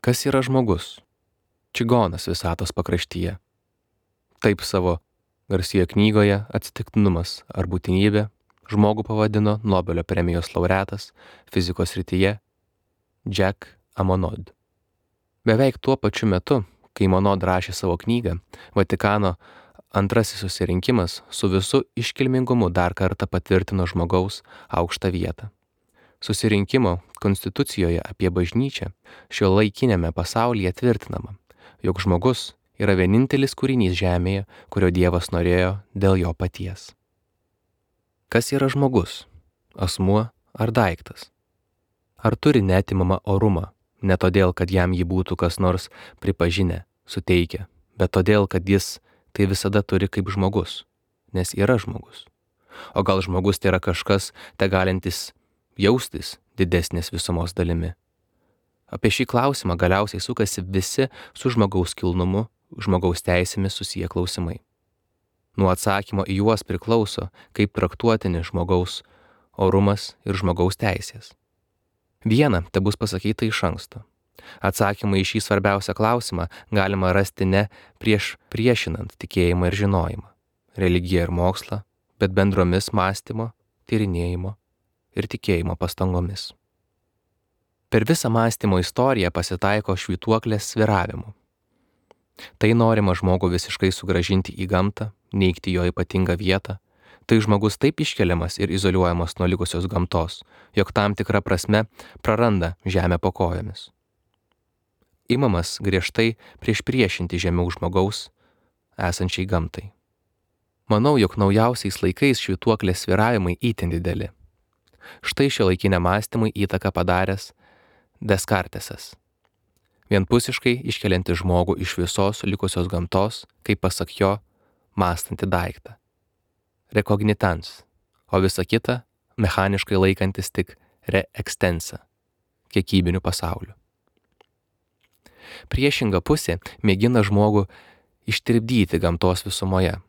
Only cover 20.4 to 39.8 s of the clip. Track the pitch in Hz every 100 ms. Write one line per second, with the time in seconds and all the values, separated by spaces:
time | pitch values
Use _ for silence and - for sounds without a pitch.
20.4 | 95 - 90 90 90 123 87 - _ -
21.4 | 101 95 95 135 - - 117 - 131 127
22.4 | 127 123 95 87 87 90 95 98 98 92
23.4 | - 92 90 98 87 87 85 90 95 -
24.4 | _ - - - 87 - 95 87 90 -
25.4 | 107 _ _ _ _ _ _ _ - 107
26.4 | 113 101 98 131 107 87 - - 104 98
27.4 | 98 - - - 87 85 - 98 92 90
28.4 | 87 113 135 - 92 - _ - _ -
29.4 | 98 98 107 - 127 95 82 82 90 117
30.4 | 117 117 92 90 123 107 - 107 - 98
31.4 | _ _ - _ - 92 95 87 113 123
32.4 | - _ _ _ 101 95 92 107 131 139
33.4 | 135 - 131 131 95 90 92 87 90 98
34.4 | 101 - - - 92 90 90 87 87 87
35.4 | 87 90 92 98 - 98 95 95 87 -
36.4 | 92 - 92 95 - _ _ _ _ _
37.4 | _ _ _ _ _ _ _ _ _ 113
38.4 | - 139 135 139 139 123 85 - - -
39.4 | _ _ _ -